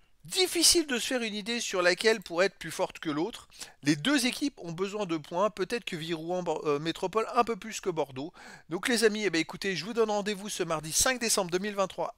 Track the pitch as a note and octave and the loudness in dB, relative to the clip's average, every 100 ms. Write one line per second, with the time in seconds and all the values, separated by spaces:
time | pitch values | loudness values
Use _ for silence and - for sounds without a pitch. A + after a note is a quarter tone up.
0 | _ _ - F#4+ F#4 F4 D#4 E4+ D4+ A#3+ | _ _ -6 0 2 4 6 6 2 -2
1 | - B3+ A3+ G#3 G3+ A#3+ - F#3 F3 F3+ | 0 -2 -2 -4 -4 -4 -2 2 4 6
2 | A3 A3 - E3+ F#3+ - E3 F3 F3 - | 4 2 0 2 2 0 -10 -4 -4 -4
3 | E3 D3 G3+ - - - - - C#3+ D3 | -4 -2 -2 -4 -18 -18 -18 -4 2 2
4 | E3 D4 A#3+ - C#4+ - E3+ E3 G3 G#3 | 4 4 2 0 -4 -4 -10 -6 -4 -4
5 | F#3+ E3 D3 F3 G#3 G3+ F3+ A#3+ - E3+ | -2 -2 -2 0 0 0 -4 -4 -4 -6
6 | D#3+ E3 E3 F3+ F3 D3+ D#3+ C#3+ D#3+ D#3 | -4 -4 -2 -2 0 0 2 0 0 -2
7 | F#3 A3 A3 B3 A3 G#3+ A3 - G3+ D#3 | -2 0 0 2 2 0 -6 -8 -4 -2
8 | C#3 C3 D#3 - - - - E3 A3 A#3 | -2 -4 -10 -12 -20 -18 -8 -4 2 4
9 | A3 G#3+ G3+ E3 E3 - G3 E3+ F#3 A#3 | 4 4 0 0 -2 -2 -4 -4 -2 0
10 | A3 G#3 G3+ G3 G#3 - E3 D#3+ D#3+ - | 2 2 -2 -4 -6 -4 -2 -2 0 2
11 | - B3 A3+ - F3 F3+ G#3 G3+ F#3+ - | 4 2 2 2 2 0 -2 -2 -2 -2
12 | D#3+ | -4